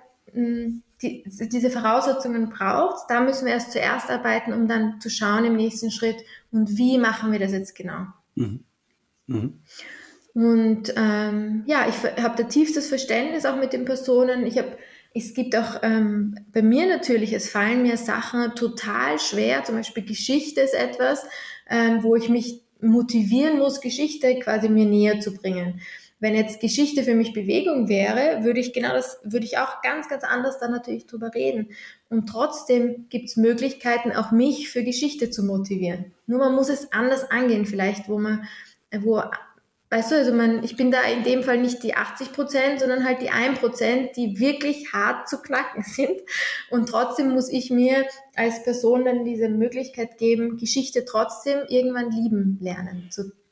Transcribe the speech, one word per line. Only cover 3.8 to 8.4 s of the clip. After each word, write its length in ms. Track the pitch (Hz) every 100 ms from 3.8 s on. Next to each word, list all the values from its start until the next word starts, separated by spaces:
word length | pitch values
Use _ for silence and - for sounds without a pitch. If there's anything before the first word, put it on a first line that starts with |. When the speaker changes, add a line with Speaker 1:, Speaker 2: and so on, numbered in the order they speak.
| - 247 -
Speaker 1:
arbeiten, 420 | 247 233 226 233
um 140 | 214 226
dann 340 | 226 220 214
zu 100 | 226
schauen 340 | - 208 214
im 120 | 233 226
nächsten 340 | 226 226 226
Schritt, 340 | - 226 226 - - _
und 260 | 226 214 202
wie 200 | 247 262
machen 340 | 233 220 220
wir 60 | 214
das 140 | 196
jetzt 220 | 190 196
genau? 320 | - 175 165 185 - _
Speaker 2:
Mhm. 300 | -